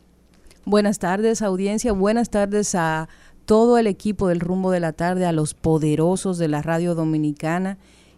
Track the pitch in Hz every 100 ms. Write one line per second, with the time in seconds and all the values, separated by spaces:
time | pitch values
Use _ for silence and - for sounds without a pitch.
0 | _ _ _ _ - - - 208 202 208
1 | 175 190 220 226 214 185 196 214 247 196
2 | 196 233 226 208 202 208 202 190 160 160
3 | 160 - - - - 214 233 240 220 190
4 | 208 196 190 175 170 185 185 180 165 151
5 | 170 185 180 160 151 - 160 160 151 151
6 | 165 185 196 175 160 147 156 165 175 165
7 | 160 156 151 147 160 175 190 196 _ _
8 | _